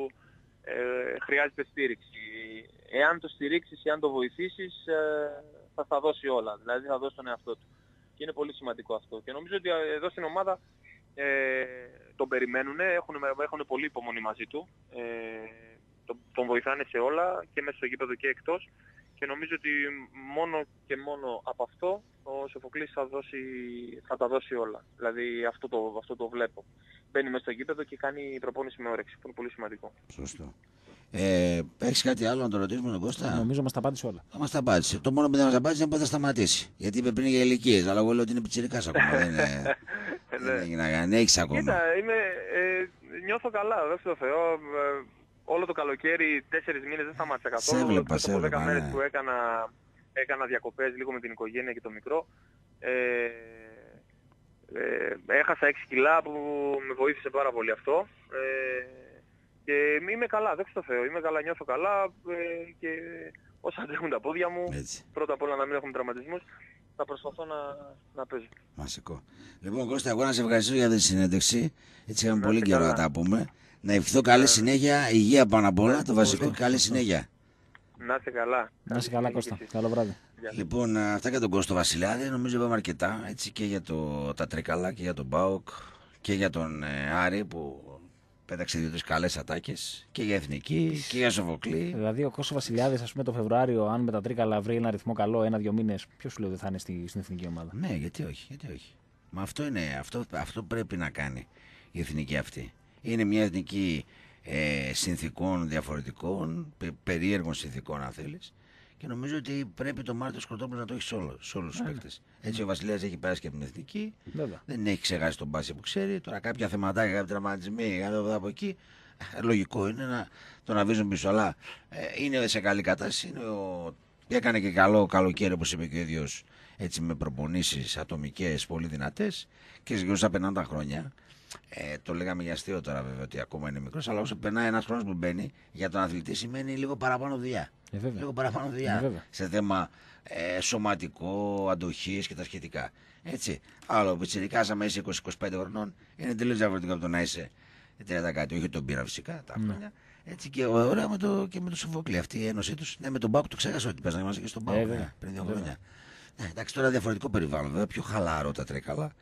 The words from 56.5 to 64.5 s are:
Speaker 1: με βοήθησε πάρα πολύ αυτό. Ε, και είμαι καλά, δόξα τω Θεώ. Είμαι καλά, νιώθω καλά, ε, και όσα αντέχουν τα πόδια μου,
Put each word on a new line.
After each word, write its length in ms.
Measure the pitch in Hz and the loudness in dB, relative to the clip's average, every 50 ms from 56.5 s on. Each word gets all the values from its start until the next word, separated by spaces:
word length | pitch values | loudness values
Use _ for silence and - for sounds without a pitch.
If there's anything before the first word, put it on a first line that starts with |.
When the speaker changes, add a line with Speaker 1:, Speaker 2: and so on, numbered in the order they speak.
| 147 143 143 143 143 139 135 131 | -2 0 0 0 0 -2 -2 -4
Speaker 1:
με 60 | 131 | 0
βοήθησε 360 | 127 131 143 147 - - 135 | 2 2 2 2 0 -4 -2
πάρα 220 | 127 139 139 135 120 | 0 2 2 2 2
πολύ 180 | 117 110 113 | 0 0 0
αυτό. 360 | 110 - - 135 143 170 202 214 - _ - - - | 0 0 2 2 2 2 2 0 -6 _ -18 -10 -6
Ε, 520 | 131 131 135 135 135 131 131 127 127 127 127 131 127 127 131 131 - - _ _ _ _ _ _ _ - | -4 -4 -2 -2 -2 -2 -2 -4 -4 -6 -10 -14 -20 -20 -20 -20 -20 -20 _ _ _ _ _ _ _ -4
και 80 | - 143 143 147 147 151 151 170 185 214 | 0 2 4 4 6 4 2 2 0 -2
είμαι 140 | 233 240 | 0 0
καλά, 280 | 226 - 214 220 214 160 | 0 2 2 2 2 0
δόξα 160 | 156 196 - - | 0 -2 -4 -4
τω 80 | 190 170 | -6 -4
Θεώ. 220 | - 123 123 123 | 0 0 0 0
Είμαι 160 | 135 156 170 | 0 -2 -2
καλά, 220 | 156 160 160 156 151 | -2 0 0 0 0
νιώθω 220 | 160 170 - 156 | -2 -4 -4 -4
καλά, 380 | 131 123 139 175 196 202 196 196 | -4 -2 0 2 2 2 2 0
ε, 640 | 190 185 _ - 175 175 170 170 170 170 170 170 170 170 - | 0 -4 _ -10 -8 -6 -4 -4 -4 -6 -8 -10 -12 -14 -10
και 80 | - 165 160 160 165 170 170 165 165 160 - - _ - - - | -8 -6 -6 -6 -8 -12 -12 -14 -14 -16 -18 -20 _ -20 -14 -8
όσα 220 | - 175 - - 226 | -8 -6 -6 -6 -8
αντέχουν 280 | 147 147 147 165 160 | -8 -6 -4 -2 -2
τα 100 | 170 - | -2 -2
πόδια 280 | - 143 160 175 175 | -2 -2 -2 0 0
μου, 160 | 175 | 0